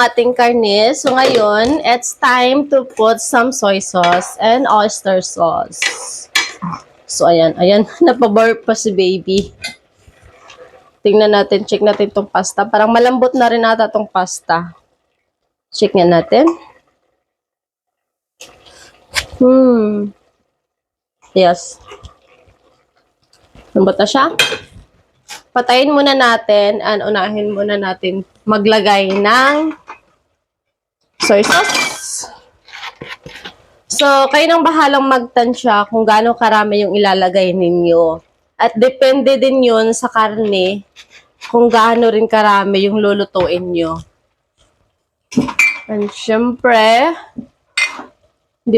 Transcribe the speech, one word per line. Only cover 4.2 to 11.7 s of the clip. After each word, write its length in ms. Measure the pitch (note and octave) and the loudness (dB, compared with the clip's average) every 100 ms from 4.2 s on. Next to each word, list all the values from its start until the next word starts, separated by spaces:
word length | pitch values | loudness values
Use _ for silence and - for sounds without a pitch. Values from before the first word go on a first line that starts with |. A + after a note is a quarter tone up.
| F3+ - | -2 -2
and 320 | A3 B3 - | 0 0 2
oyster 480 | G#3+ G#3+ - G3 F#3 F3+ | 0 0 -4 -2 -2 -4
sauce. 560 | - E3 - - - - - - - - - - - E3+ - - _ - | -2 -2 -2 -6 -8 -8 -8 -14 -16 -8 -8 -8 -10 -12 -12 -16 _ -12
So, 160 | - D#3+ | 0 2
ayan, 320 | E3+ D#3+ D#3+ | 4 2 2
ayan, 320 | F3+ G3+ G3+ - | 2 2 0 0
<laughs> 100 | E4 | 0
napabarf 640 | B3 A#3 G#3 A3+ A3+ - | 2 0 2 0 0 -4
pa 80 | A3 | -4
si 160 | A3 | -4
baby. 560 | F#3+ F#3 F#3+ F#3 G3 F3+ - - - _ _ _ _ _ _ - - - - _ _ | -4 -4 -4 -4 -4 -4 -10 -18 -18 _ _ _ _ _ _ -20 -20 -20 -20 _ _
Tingnan 320 | G#3 G#3 G#3 | 0 2 4
natin, 320 | G#3 G3 G3+ | 2 2 -2
check 160 | G#3+ | -2